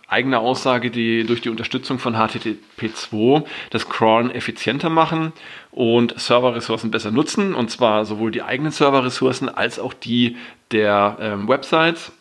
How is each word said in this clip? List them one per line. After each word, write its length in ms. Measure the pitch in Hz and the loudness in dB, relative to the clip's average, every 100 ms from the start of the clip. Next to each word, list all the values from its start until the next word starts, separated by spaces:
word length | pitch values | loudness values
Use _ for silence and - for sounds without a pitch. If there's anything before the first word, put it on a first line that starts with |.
| - | -2
eigener 320 | 101 131 127 | 0 2 2
Aussage 500 | 117 127 135 123 120 | 2 0 0 0 0
die, 340 | 117 113 113 | -2 0 0
durch 160 | 113 117 | 2 0
die 100 | 123 | -2
Unterstützung 500 | 113 110 127 - 127 | -6 -4 -6 -4 -4
von 180 | 123 113 | -2 0
H 100 | 110 | 0
T 100 | 117 | -2
T 160 | 113 101 - - | -6 -6 -10 -8
P 160 | 113 | -8
zwei 520 | - - 107 117 151 156 - - | -8 -8 0 4 4 2 -10 -8
das 180 | 113 - | -6 -6
Crawlen 440 | - 110 113 123 | 0 4 4 2
effizienter 580 | 120 - 113 - 135 170 | -4 -8 -6 -4 -2 0
machen 420 | 160 160 160 160 - - - - | 2 2 0 -4 -8 -18 -20 -10
und 480 | - 117 120 117 - | -2 4 4 4 0
Serverressourcen 720 | - 123 127 117 110 113 113 | 0 2 2 0 -4 -4 -2
besser 220 | 113 107 | -4 -2
nutzen, 420 | 110 104 - 196 | 0 0 0 -2
und 160 | 131 117 | -2 -4
zwar 340 | - 117 107 | 0 2 2
sowohl 280 | 107 107 113 | 0 -2 -4
die 100 | 113 | -4
eigenen 300 | - 131 151 | -4 -4 -4
Serverressourcen 760 | - 143 139 127 123 131 127 127 | 2 4 4 2 0 0 0 -4
als 280 | - 117 - | -2 -4 -4
auch 160 | 127 | -10
die 420 | - 117 120 120 120 - - - | -10 -2 2 2 0 -14 -20 -4
der, 440 | 110 104 104 104 120 | 0 2 4 2 0
ähm, 280 | 107 101 104 | -6 -4 0
Websites. 600 | 139 - 160 165 165 - - | 0 2 2 2 0 -8 -20